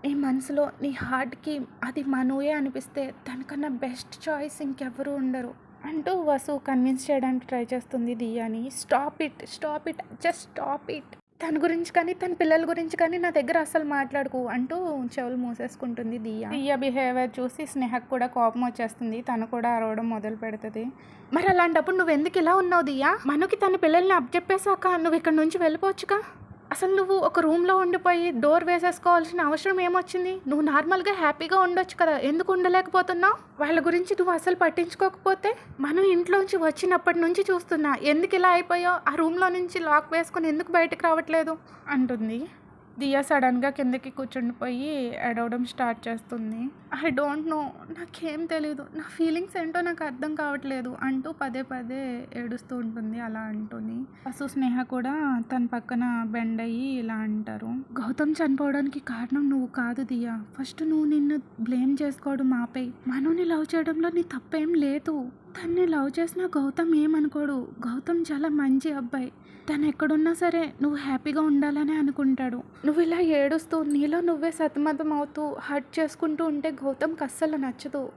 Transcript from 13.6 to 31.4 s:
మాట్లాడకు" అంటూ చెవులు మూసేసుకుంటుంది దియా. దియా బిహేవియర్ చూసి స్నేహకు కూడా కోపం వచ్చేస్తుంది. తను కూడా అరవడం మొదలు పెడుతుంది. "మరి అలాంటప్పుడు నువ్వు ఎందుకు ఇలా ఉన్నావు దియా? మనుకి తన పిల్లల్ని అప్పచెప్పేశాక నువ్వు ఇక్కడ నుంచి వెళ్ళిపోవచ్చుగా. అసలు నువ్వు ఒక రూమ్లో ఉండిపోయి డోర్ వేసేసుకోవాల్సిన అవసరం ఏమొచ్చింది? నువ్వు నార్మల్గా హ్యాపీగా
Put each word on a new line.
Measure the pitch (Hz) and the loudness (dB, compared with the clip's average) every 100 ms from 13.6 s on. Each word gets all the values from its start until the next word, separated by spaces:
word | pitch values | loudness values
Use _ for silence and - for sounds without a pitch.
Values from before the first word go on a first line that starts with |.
| 302 330 | 2 -2
మాట్లాడకు" | 302 285 262 277 269 254 240 | 0 -2 -2 -2 -2 -4 -2
అంటూ | 233 254 339 359 285 247 - | -2 -2 -2 -4 -4 -4 -4
చెవులు | 247 247 | -4 -4
మూసేసుకుంటుంది | 247 233 240 - 254 233 226 240 | -4 -6 -8 -8 -8 -6 -6 -6
దియా. | 220 214 220 | -6 -6 -6
దియా | 240 277 269 | -4 0 0
బిహేవియర్ | 269 254 262 254 254 254 | 0 0 0 0 -2 -2
చూసి | 254 - 302 | -6 -6 -8
స్నేహకు | 277 247 247 247 | -4 -2 -4 -4
కూడా | 254 247 | -2 -2
కోపం | 247 226 233 | 2 2 2
వచ్చేస్తుంది. | 247 240 226 - 233 220 | -2 -2 -6 -4 -6 -6
తను | 247 233 226 | -4 -4 -2
కూడా | 240 233 | -2 0
అరవడం | 233 220 220 226 | 0 0 -2 -2
మొదలు | 220 214 220 | -4 -6 -6
పెడుతుంది. | 226 214 220 214 233 - - - - | -8 -8 -8 -8 -8 -10 -20 -20 -2
"మరి | 311 370 | 0 4
అలాంటప్పుడు | 359 349 320 311 381 | 6 6 4 2 2
నువ్వు | 339 | 4
ఎందుకు | 294 320 370 | 4 2 2
ఇలా | 320 370 | 4 4
ఉన్నావు | 370 349 | 6 4
దియా? | 285 269 285 381 269 | 2 2 2 2 0
మనుకి | 294 381 415 | 2 2 2
తన | 392 370 | 2 4
పిల్లల్ని | 330 330 370 | 6 6 6
అప్పచెప్పేశాక | 370 247 339 339 381 403 381 370 | 4 2 -2 0 0 2 2 2
నువ్వు | 359 330 320 | 2 2 2
ఇక్కడ | 320 | 4
నుంచి | 311 311 349 | 4 4 4
వెళ్ళిపోవచ్చుగా. | 330 320 392 381 - 403 - - - - - | 2 2 0 -2 0 -2 -2 -16 -20 -20 -8
అసలు | - 381 392 | -2 2 2
నువ్వు | 381 381 | 4 4
ఒక | 320 349 | 4 4
రూమ్లో | 320 339 349 381 | 4 4 4 4
ఉండిపోయి | 370 349 359 349 339 | 4 2 4 4 2
డోర్ | 262 285 330 | 2 4 4
వేసేసుకోవాల్సిన | 339 349 349 349 349 349 320 349 | 4 2 2 2 4 4 4 0
అవసరం | 302 302 392 370 | 0 0 0 2
ఏమొచ్చింది? | 349 381 415 370 359 381 277 | 2 2 0 -2 -2 -4 -2
నువ్వు | 294 | 2
నార్మల్గా | 311 285 311 381 381 | 4 2 2 2 2
హ్యాపీగా | 392 311 302 | 2 2 0